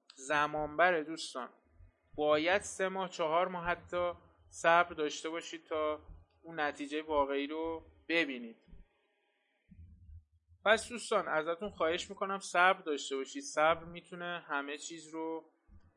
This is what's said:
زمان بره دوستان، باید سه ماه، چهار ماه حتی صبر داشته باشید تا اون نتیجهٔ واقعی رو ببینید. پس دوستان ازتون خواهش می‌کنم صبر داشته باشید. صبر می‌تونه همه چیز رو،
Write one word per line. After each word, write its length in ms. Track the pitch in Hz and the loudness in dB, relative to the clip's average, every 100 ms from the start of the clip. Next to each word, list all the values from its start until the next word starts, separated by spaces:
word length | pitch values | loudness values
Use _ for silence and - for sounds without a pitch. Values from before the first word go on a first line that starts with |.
| - - | -20 -12
زمان 640 | 131 151 151 151 151 151 | -2 2 2 0 -2 4
بره 260 | 175 170 | 4 4
دوستان، 460 | 151 160 - 131 117 _ _ _ - _ _ - | -2 -6 -8 -8 -10 _ _ _ -20 _ _ 0
باید 460 | 151 151 165 196 | 4 6 6 2
سه 280 | - - 190 | 2 -4 -2
ماه، 200 | 190 180 | -2 -4
چهار 380 | - 160 160 185 | -2 2 2 2
ماه 180 | 180 170 | 0 -2
حتی 460 | 175 - 175 175 170 - _ _ | -2 -2 -2 -2 -4 -12 _ _
صبر 440 | - 165 170 175 | 0 6 6 6
داشته 360 | 160 151 143 165 | 2 -2 -2 -6
باشید 360 | 165 160 165 - | -6 -8 -12 -4
تا 340 | 156 151 151 156 - - _ | -2 0 -2 -8 -20 -20 _
اون 180 | 165 165 | -12 -4
نتیجهٔ 420 | 147 139 143 151 | -4 -4 -6 -6
واقعی 460 | 156 147 139 139 143 | 0 2 2 0 -2
رو 380 | 156 165 160 - - - | -4 -4 -6 -10 -12 -2
ببینید. 480 | 165 147 127 117 - _ - - _ _ _ _ _ _ _ _ - - - - - - _ _ _ 196 | 0 0 -2 -10 -14 _ -20 -20 _ _ _ _ _ _ _ _ -20 -20 -20 -20 -20 -20 _ _ _ 4
پس 240 | 214 - | 4 2
دوستان 380 | 240 - 214 165 | -8 0 0 2
ازتون 420 | 156 156 170 208 | 0 0 -2 -6
خواهش 400 | - 160 175 - | 0 0 0 -4
می‌کنم 300 | 196 196 196 | -6 -4 -4
صبر 420 | - 180 185 190 | -2 4 4 4
داشته 340 | 170 143 - 135 | 0 -4 -4 -6
باشید. 280 | 131 139 | -6 -8
صبر 400 | 139 156 156 165 | -4 2 4 2
می‌تونه 600 | 165 175 - 175 175 175 160 | -4 -16 -14 -10 -8 -8 -6
همه 300 | 143 143 147 | -6 -4 -8
چیز 360 | - 165 156 | -10 -14 -12
رو، 380 | 160 160 160 156 _ _ - - | -8 -6 -8 -10 _ _ -20 -16